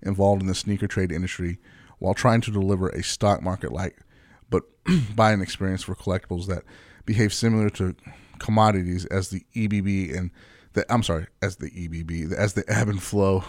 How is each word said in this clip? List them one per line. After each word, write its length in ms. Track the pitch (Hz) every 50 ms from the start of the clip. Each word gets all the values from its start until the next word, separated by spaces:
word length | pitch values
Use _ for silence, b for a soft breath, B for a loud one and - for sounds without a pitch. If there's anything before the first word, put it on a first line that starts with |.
involved 400 | - 95 98 95 98 98 101 98
in 60 | 95 95
the 60 | 90
sneaker 320 | - - 107 101 98 104
trade 240 | 101 - 104 92 90
industry 480 | 78 82 92 90 - - 90 87 90 - B B B B B B B B
while 140 | - 92
trying 300 | 104 - - 123 113 117
to 80 | 110 -
deliver 400 | 104 101 95 98 101 92 92 90
a 120 | - -
stock 380 | 85 - - - 107 101 101 -
market-like 540 | - 92 92 - - 69 60 71 95 87 - _ _ b b b b b b b b _
but 140 | - 92 - _ _ _ _
<clears throat> 300 | - 185 170 123 104 104
buying 240 | 113 110 110 107 101
experience 420 | 92 - - - 98 95 92 92
for 120 | - - 92
collectibles 520 | - - 101 90 95 - - 95 87 92
that 180 | 98 90 85 - B B B B B B B B
behave 260 | - 117 104 110 104
similar 380 | - - 113 117 113 110 107 104
to 260 | - - 95 92 90 - _ B B B B B B -
commodities 680 | - - 107 110 110 107 104 95 90 87 90 90 85
as 240 | - - 98 90 -
the 140 | 95 90 - _ _
E 120 | 120 110
B 140 | 104 104 101
B 300 | 95 98 98 95 95 78
and 200 | 69 90 90 90 B B B B B B B B _
the, 100 | 104 - -
I'm 100 | 120 120
sorry, 240 | 110 - 87 80 87 - _ _
as 160 | - 98 90
the 140 | - - 76 -
E 140 | 90 87 82
B 140 | 82 82
B, 240 | 82 80 85 82 80 80 92
as 160 | - 101 104
the 120 | - 104 - -
ebb 200 | 104 110 110 104
and 140 | 101 95
flow 420 | - - - 101 98 98 95 92 90